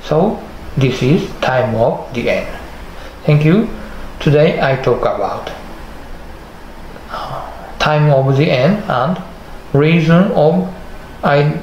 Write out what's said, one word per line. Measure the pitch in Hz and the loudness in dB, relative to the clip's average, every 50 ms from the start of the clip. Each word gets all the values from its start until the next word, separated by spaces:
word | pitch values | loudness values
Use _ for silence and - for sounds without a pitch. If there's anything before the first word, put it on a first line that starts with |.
| - | -2
So | - 151 156 180 220 233 - - - - - - - - - | 0 2 2 2 2 0 -4 -10 -14 -14 -14 -14 -6 0 2
this | 131 131 120 - | 2 2 2 2
is | 127 127 151 202 196 - - - | 2 4 4 2 2 -2 -6 -2
time | - - 131 127 117 113 110 | -2 0 2 2 0 0 2
of | 110 117 139 180 - - - - | 2 2 2 2 -2 -8 -8 -6
the | 120 113 - | -4 -2 0
end. | - 95 - - - - - - - - - - - - - - - - - | 0 -2 -2 -6 -10 -12 -12 -14 -14 -14 -14 -14 -14 -14 -14 -16 -16 -6 2
Thank | - 151 147 151 | 2 4 4 6
you. | 156 170 214 226 220 - - - - - - - - - - | 4 4 4 2 0 -4 -8 -10 -12 -12 -12 -12 -12 -10 -2
Today | - 156 143 147 151 175 175 - | 0 2 4 6 6 4 4 2
I | - 139 135 131 | 0 0 0 0
talk | - 131 120 - | 2 0 0 2
about, | - 120 - - 101 - - - - - - - - - - - - - - - - - - - - - - - - - - - - - - - - - - - - - | 0 -2 0 -2 -4 -4 -4 -6 -8 -10 -12 -12 -14 -14 -14 -14 -14 -14 -14 -16 -14 -14 -14 -14 -14 -16 -16 -16 -16 -18 -18 -18 -18 -18 -16 -16 -16 -16 -16 -16 -14 -12
uh, | - - - - - - - - - - - - - - | -10 -10 -10 -8 -10 -10 -10 -12 -14 -14 -14 -14 -6 -2
time | - 147 151 151 151 151 | 0 2 2 4 4 6
of | 143 135 135 135 139 131 | 6 4 4 4 4 4
the | 151 175 | 4 2
end | - 127 127 160 208 208 - - | 2 4 4 4 2 2 0 -2
and | - 123 123 151 185 - - - - - - - - - - - - | 0 0 0 0 -2 -4 -6 -12 -16 -16 -16 -16 -16 -16 -16 0 2
reason | 139 147 156 170 170 156 156 165 170 190 214 | 4 4 6 4 4 4 6 6 6 6 4
of | - - 156 156 170 180 180 - - - - - - - - - - - - | 4 4 4 4 4 2 0 -2 -6 -12 -14 -14 -14 -16 -16 -16 -14 -4 0
I | - 143 147 147 151 156 165 | 2 4 4 4 2 0 -2